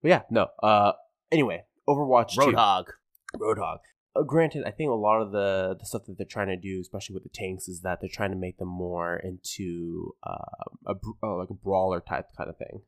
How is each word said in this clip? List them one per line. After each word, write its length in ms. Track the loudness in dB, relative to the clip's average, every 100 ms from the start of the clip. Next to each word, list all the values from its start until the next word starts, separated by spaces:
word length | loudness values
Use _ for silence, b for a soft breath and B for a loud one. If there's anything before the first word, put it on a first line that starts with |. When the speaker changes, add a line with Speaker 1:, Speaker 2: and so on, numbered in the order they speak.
Speaker 1:
But 60 | 4
yeah, 140 | 4 4
no, 180 | 2 2 2
uh, 300 | 6 6 6 2 -8 _ _
anyway, 340 | 2 2 0 -10 _ 0
Overwatch 460 | 0 6 4 4
two. 60 | 4
Speaker 2:
Roadhog. 460 | 4 6 6 4 0 -18 _ _ -16 -4
Speaker 1:
Roadhog. 420 | -2 0 -2 -8 b _ _ -2
Uh, 60 |
granted, 420 | 2 2 2 0 -8
I 40 |
think 200 | -4 -2
a 40 |
lot 260 | 2 4 4
of 120 | 2
the, 440 | 0 0 0 -2 -4
the 80 | -8
stuff 200 | -10 -10
that 120 | -10
they're 80 | -8
trying 220 | -4 -4
to 80 | -4
do, 240 | -6 -8
especially 340 | -8 -12 -10
with 80 | -12
the 60 | -12
tanks, 400 | -10 -10 -8 -12
is 140 | -8
that 180 | -6 -6
they're 100 | -8
trying 180 | -6 -4
to 60 | -4
make 220 | -6 -8
them 100 | -8
more 480 | -6 -4 -4 -4 -4
into, 1000 | -6 -12 -12 -8 -8 -6 -6 -6 -8 -10
uh, 400 | -10 -10 -12 -12 -14 -12 -8
a 80 |
br-, 160 | -8 -8 -8
uh, 140 | -6 -6
like, 140 | -6
a 40 |
brawler 460 | -8 0 2 2 -2
type 260 | -4 -6 -6 -10
kind 140 | -12
of 60 | -10
thing. 260 | -14 -14